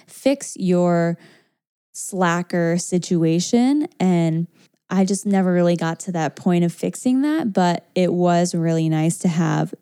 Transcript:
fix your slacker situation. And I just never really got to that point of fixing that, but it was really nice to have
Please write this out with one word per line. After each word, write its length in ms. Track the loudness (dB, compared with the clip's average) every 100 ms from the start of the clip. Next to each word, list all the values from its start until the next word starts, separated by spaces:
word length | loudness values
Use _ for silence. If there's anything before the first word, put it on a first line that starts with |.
| -20
fix 520 | -6 -2 -2 -4 -6
your 600 | -2 2 2 2 0 -4 -10 _ _ _ _ _ _
slacker 840 | -16 -8 -2 0 0 -2 -2 0 0
situation. 1080 | -2 -4 0 0 2 0 0 2 2 0 -2 -2
And 500 | 0 2 2 0 -4 _ _ _ -4
I 160 | 0 0
just 200 | 0 0
never 280 | 0 2
really 240 | 2 2 2
got 200 | -2 -6
to 100 | -6
that 240 | -4 -4 -2
point 300 | 0 2 2
of 80 |
fixing 480 | -2 -6 -4 0 0
that, 320 | 0 0 -2
but 340 | 0 2 0 -4 -2
it 160 | 0
was 420 | 2 2 2 2
really 360 | 0 0 0 0
nice 280 | 0 0 0
to 100 | -2
have 440 | 0 0 0 -4 -8